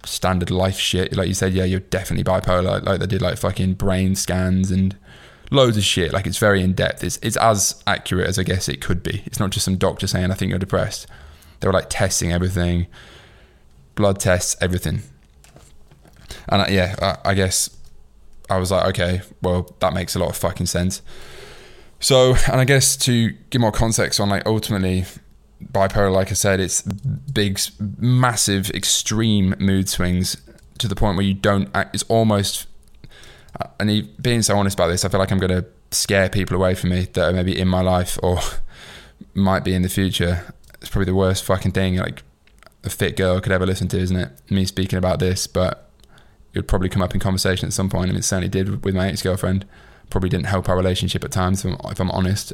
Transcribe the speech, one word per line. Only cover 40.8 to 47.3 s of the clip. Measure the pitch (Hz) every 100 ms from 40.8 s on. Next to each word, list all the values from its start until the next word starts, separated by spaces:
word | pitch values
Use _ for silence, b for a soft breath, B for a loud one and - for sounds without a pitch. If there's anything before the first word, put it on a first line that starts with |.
It's | -
probably | - 92
the |
worst | 95 92 95
fucking | - 92 95
thing, | 95 95 92
like, | 85 - - _ _ _ - _
a | 104
fit | - 92 -
girl | 92 92
could | 98
ever | 92 92
listen | 92 92
to, | 92
isn't | 92 92
it? | - - -
Me | 98 92
speaking | - 92 92
about | 92 82
this, | 90 92 -
but | 90 90 - - _ - b b b - -
it |
would | -
probably | 98 92
come | 101
up | 90
in | -
conversation | 98